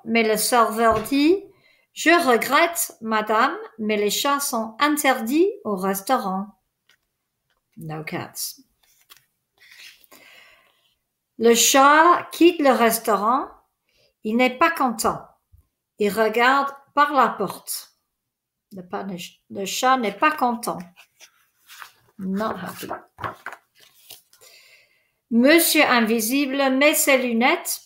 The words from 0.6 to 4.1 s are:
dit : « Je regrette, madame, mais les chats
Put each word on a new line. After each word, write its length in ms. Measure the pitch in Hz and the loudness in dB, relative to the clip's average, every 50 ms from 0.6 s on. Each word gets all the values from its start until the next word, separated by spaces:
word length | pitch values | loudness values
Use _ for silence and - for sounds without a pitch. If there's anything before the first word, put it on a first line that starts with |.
| 226 - 214 220 233 226 220 214 208 | 2 2 0 0 2 2 2 0 -2
dit : « 380 | - 277 277 285 311 381 403 - - _ _ _ _ _ _ _ _ _ | -2 0 2 4 4 2 2 -2 -10 _ _ _ _ _ _ _ _ _
Je 160 | - - 311 339 349 - 262 | -2 2 4 4 4 4 2
regrette, 680 | 240 220 - - 262 302 339 339 339 - - - - _ | 2 0 0 0 2 2 2 0 0 -4 -8 -8 -10 _
madame, 560 | 226 220 220 214 214 220 220 220 247 285 339 415 440 - - - | -8 -4 -4 -4 -2 0 0 2 2 0 -2 -6 -12 -16 -12 -8
mais 160 | 214 214 214 | -6 -4 -2
les 140 | 208 208 | -2 -2
chats 320 | 208 | -2